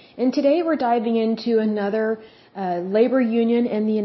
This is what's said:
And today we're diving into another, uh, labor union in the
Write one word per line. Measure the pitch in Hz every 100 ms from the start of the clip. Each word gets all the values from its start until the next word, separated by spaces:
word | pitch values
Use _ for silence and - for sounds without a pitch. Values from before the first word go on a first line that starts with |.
| - -
And | 254
today | 294 277 320
we're | 330 285 240
diving | 240 226 226
into | 220 226 233 226
another, | 220 208 202 220 220 220 - - _ 202
uh, | 185 175
labor | 185 214 247 262
union | 233 233 226 233 240
in | 214 214
the | 214